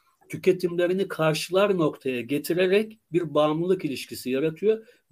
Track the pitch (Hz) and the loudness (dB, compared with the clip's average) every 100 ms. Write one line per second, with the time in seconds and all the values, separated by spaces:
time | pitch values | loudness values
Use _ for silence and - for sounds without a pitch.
0 | _ _ - 160 185 180 180 170 175 190 | _ _ -14 0 2 2 0 0 0 0
1 | 190 - 156 156 - 185 202 185 147 - | -2 0 0 0 0 2 2 2 0 0
2 | 131 123 117 147 147 170 185 196 220 - | -4 -4 -2 -4 -2 0 2 2 0 -8
3 | _ 165 160 147 151 156 180 185 151 123 | _ -2 0 2 2 2 0 0 -2 -6
4 | - 113 127 127 160 160 202 220 - _ | -8 -8 -4 -2 -2 0 0 0 -4 _
5 | _ | _